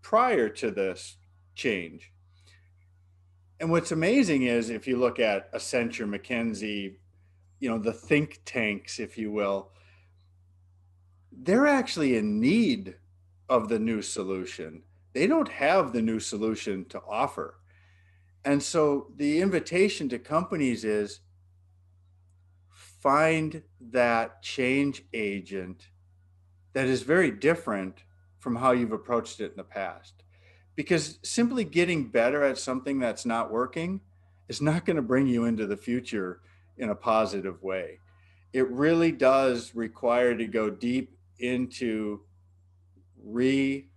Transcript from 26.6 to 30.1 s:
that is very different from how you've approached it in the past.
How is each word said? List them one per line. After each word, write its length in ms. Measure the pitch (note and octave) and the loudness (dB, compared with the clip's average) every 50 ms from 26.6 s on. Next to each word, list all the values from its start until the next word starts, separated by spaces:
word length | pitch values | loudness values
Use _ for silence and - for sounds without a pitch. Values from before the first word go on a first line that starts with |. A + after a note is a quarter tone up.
| _ _ _ | _ _ _
that 140 | C3+ C3+ | -2 0
is 160 | B2+ C3 B2 B2 | 2 0 0 2
very 280 | B2+ D#3 F3+ F#3 C#3+ | 2 4 4 4 2
different 720 | A2 G2+ A#2 D3 E3+ E3 - - G#2+ G2 F#2+ F#2 F#2+ - - _ _ _ _ _ _ _ | 0 2 2 2 2 2 0 -4 -4 -4 -4 -6 -10 -14 -20 _ _ _ _ _ _ _
from 180 | - C3+ A#2+ | -6 -6 -4
how 160 | A#2 B2+ C3 B2+ | 0 2 2 4
you've 200 | B2 A#2+ A2 A2 | 4 2 0 -2
approached 480 | G#2 - - A#2+ A#2 A2+ - - - | -6 -4 -2 -2 -2 -2 -4 -10 -8
it 100 | G#2+ F#2 | -10 -10
in 60 | - | -8
the 80 | F#2+ F#2 | -12 -18
past. 580 | _ - G2 G2 F2+ - - - - | _ -8 -8 -8 -8 -8 -12 -20 -20